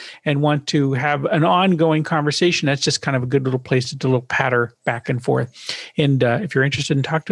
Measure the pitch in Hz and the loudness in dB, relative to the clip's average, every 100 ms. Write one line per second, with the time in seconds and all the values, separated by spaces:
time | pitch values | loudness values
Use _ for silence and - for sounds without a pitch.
0 | - - 156 143 147 147 - 156 139 135 | -18 -8 -2 0 2 0 0 0 0 0
1 | 147 147 135 160 160 180 190 170 160 156 | 0 -2 0 2 4 4 4 4 2 2
2 | 151 160 147 143 175 165 147 139 - 143 | 0 0 0 0 0 2 0 0 -2 -2
3 | - 131 123 139 131 127 - 131 127 135 | -2 -2 0 0 0 -2 0 -2 -2 -4
4 | 131 127 123 - 135 123 117 - - 120 | 0 0 0 -2 0 0 0 -4 -6 -4
5 | - 127 127 131 127 - - - - - | -4 -4 0 -2 -2 -8 -12 -12 -8 -2
6 | 147 135 123 117 190 139 135 143 143 139 | 2 2 2 0 -2 0 0 -2 -2 -2
7 | 135 160 - | -2 -4 -2